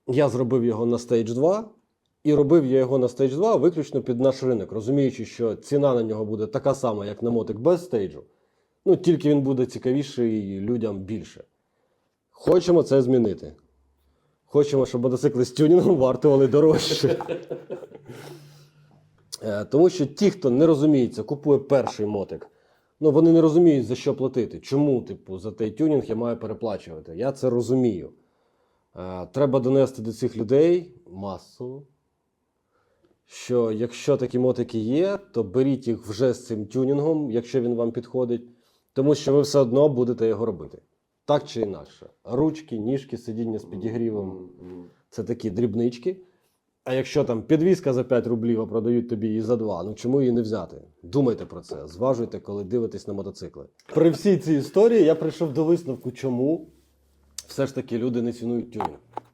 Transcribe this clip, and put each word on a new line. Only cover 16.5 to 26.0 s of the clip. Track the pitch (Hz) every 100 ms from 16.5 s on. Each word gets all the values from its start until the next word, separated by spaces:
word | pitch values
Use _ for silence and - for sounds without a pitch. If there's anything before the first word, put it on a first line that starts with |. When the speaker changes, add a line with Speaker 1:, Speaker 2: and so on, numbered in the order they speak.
| 135 156 151 - 151 139 -
Speaker 1:
<laughs> | - 170 - - - - - 147 - 120 147 - - - _ _ _ _ _ _ _ - 110
Е, | 101 107
тому | 135 180
що | 180 139
ті, | - 202
хто | - 139
не | 123 165
розуміється, | 156 156 147 120 -
купує | 107 139 151 139
перший | 139 139 110 - 123
мотик, | 104 92 78 - _ _ _ _ _
ну, | 156
вони | 143 165
не | 165
розуміють, | 160 156 175 143 110
за | 123
що | - 139
платити. | 131 127 104 85
Чому, | - 135 147 127
типу, | - 98 - 95
за | 98
той | 101 107
тюнінг | - 156 147